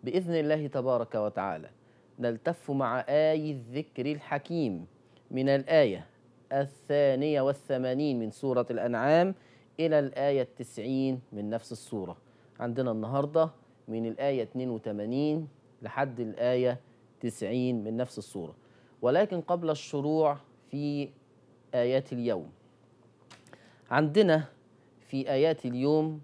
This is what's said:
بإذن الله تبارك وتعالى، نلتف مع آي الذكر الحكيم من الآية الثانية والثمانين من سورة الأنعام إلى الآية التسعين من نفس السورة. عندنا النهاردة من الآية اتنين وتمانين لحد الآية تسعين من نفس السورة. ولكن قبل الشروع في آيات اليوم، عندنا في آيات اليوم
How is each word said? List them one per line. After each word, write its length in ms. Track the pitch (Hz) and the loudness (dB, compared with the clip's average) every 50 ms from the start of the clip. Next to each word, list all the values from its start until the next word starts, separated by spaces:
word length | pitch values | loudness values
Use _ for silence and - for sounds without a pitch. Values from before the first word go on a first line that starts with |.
| - | -8
بإذن 300 | - 170 185 185 170 170 | -2 -2 -2 -2 0 -2
الله 320 | 165 151 147 151 156 151 | 0 2 2 0 0 -2
تبارك 480 | 143 - 139 123 131 127 120 117 - - | -4 -4 -2 0 2 0 0 0 -2 -2
وتعالى، 540 | 110 104 104 - - 95 98 87 78 78 - - _ _ _ _ _ _ _ _ - | -2 -2 -2 -2 -2 -4 -4 -4 -6 -10 -16 -20 _ _ _ _ _ _ _ _ -4
نلتف 520 | 123 120 117 113 _ 165 170 - - - | -2 -2 -2 0 _ -4 -4 -4 -6 -4
مع 340 | 139 135 135 117 117 127 123 - | -2 -2 0 0 0 -2 -2 2
آي 420 | 139 151 156 156 156 156 151 151 | 2 4 4 4 4 2 0 -2
الذكر 560 | 147 131 117 113 123 143 156 - _ - 123 | -4 -6 -8 -8 -8 -8 -8 -8 _ -4 -4
الحكيم 800 | 143 151 147 - - 156 143 - - 170 170 151 117 95 85 87 - _ _ _ _ _ - _ _ | -2 -4 -4 -6 -4 -6 -6 -4 -4 -2 0 0 0 -2 -4 -8 -12 _ _ _ _ _ -20 _ _
من 180 | - 127 135 139 | -4 0 2 4
الآية 580 | 139 139 135 147 160 160 143 117 95 87 82 - _ _ _ _ _ _ _ _ 135 | 4 2 2 4 6 6 6 6 2 -4 -8 -16 _ _ _ _ _ _ _ _ -2
الثانية 880 | 139 139 139 - - - - 147 147 143 139 131 127 143 151 151 143 | -2 -2 -2 -6 -18 -6 0 2 4 4 4 4 2 2 2 2 2
والثمانين 800 | 131 135 139 139 - - 139 127 127 127 127 135 151 147 135 120 | 2 2 0 -2 -4 -4 -2 -2 0 0 0 0 0 0 0 0
من 120 | 113 107 | -2 -4
سورة 360 | 104 - - 135 127 123 120 - | -6 -4 -2 0 2 2 0 0
الأنعام 640 | 120 110 98 123 120 113 120 139 156 165 175 190 190 - - - - - _ _ _ - | -2 -2 -2 -2 0 0 2 4 6 6 4 2 0 -6 -12 -20 -20 -20 _ _ _ -2
إلى 180 | 160 165 156 151 | 0 4 4 4
الآية 440 | 143 135 - 131 135 143 143 135 127 | 2 2 -2 -2 0 2 2 2 0
التسعين 760 | - - - 127 - - - 104 123 131 131 135 135 131 127 123 _ - | -2 -4 -14 -14 -12 -10 -8 -4 -2 0 0 0 0 -2 -4 -6 _ -10
من 180 | 104 104 104 | -8 -6 -4
نفس 220 | 110 113 - - 123 | -4 -6 -6 -8 -14
السورة. 440 | 113 - - - 107 92 87 87 - _ _ _ _ _ - _ - | -14 -10 -8 -6 -6 -6 -6 -10 -14 _ _ _ _ _ -20 _ -8
عندنا 300 | 120 120 117 127 131 123 | -6 -6 -2 -2 -2 -2
النهاردة 600 | 113 110 110 113 131 143 143 147 147 160 160 160 - - - _ _ _ _ - | -2 -2 -4 -2 -2 -2 -2 0 2 2 2 2 -2 -12 -20 _ _ _ _ -8
من 180 | 110 113 113 | -6 -4 -4
الآية 360 | 113 110 - 135 143 139 131 113 | -4 -4 -2 -2 0 0 0 -2
اتنين 280 | - - 127 127 127 | -4 -4 -6 -4 -4
وتمانين 800 | 120 110 - 117 104 104 104 110 120 135 147 151 151 160 160 143 _ _ _ _ _ _ - | -4 -4 -6 -6 -6 -4 -4 -2 -2 0 0 0 0 -2 -4 -8 _ _ _ _ _ _ -14
لحد 380 | 104 - 131 139 139 123 120 | -10 -4 -2 -4 -4 -2 -6
الآية 600 | 120 113 107 - 117 123 127 123 127 123 123 123 - - - _ _ _ _ _ | -6 -6 -4 -2 0 2 2 2 2 2 0 -2 -8 -20 -20 _ _ _ _ _
تسعين 640 | - 120 113 - 110 95 117 127 127 127 123 113 104 | -6 -6 -6 -4 -6 -4 -2 0 0 0 0 -2 -4
من 120 | 110 110 | -4 -4
نفس 220 | 117 123 120 - - | -4 -4 -6 -6 -14
السورة. 360 | 101 - - 98 85 76 76 - _ - _ - _ _ _ _ - | -14 -10 -10 -10 -10 -10 -12 -18 _ -20 _ -20 _ _ _ _ 0
ولكن 380 | 123 135 175 208 208 - 175 | 2 4 4 2 2 0 -6
قبل 300 | - - 175 175 170 160 | -2 -2 -2 0 0 -2
الشروع 680 | 151 143 - - - 143 139 147 156 160 156 147 143 139 - _ _ _ _ _ | -2 -2 -4 -6 -4 -2 -2 0 2 2 2 2 2 -2 -8 _ _ _ _ _
في 380 | - 143 143 147 143 143 143 135 - _ _ _ _ _ _ _ _ _ _ _ - | -8 -6 -4 -4 -2 -4 -6 -6 -10 _ _ _ _ _ _ _ _ _ _ _ -2
آيات 380 | 127 120 123 131 135 135 - 131 | 0 2 2 2 0 0 -2 -6
اليوم، 380 | 123 120 120 110 90 76 - - _ _ _ _ _ _ _ _ _ _ _ _ _ _ _ - - - - - - - - - _ _ - | -4 -2 -2 -2 -2 -4 -10 -18 _ _ _ _ _ _ _ _ _ _ _ _ _ _ _ -20 -20 -20 -20 -20 -20 -20 -20 -20 _ _ 0
عندنا 540 | 123 135 156 151 147 202 214 180 156 156 151 - - _ _ _ _ _ _ _ _ _ | 2 2 2 4 4 4 6 6 6 4 2 -2 -12 _ _ _ _ _ _ _ _ _
في 300 | - - - 135 135 135 | -16 -8 -6 -6 -2 0
آيات 360 | 139 135 147 160 160 156 - | 2 2 4 2 2 0 -4
اليوم 540 | - 123 123 131 143 151 156 156 160 156 151 | -6 -4 0 2 2 4 2 2 0 -4 -8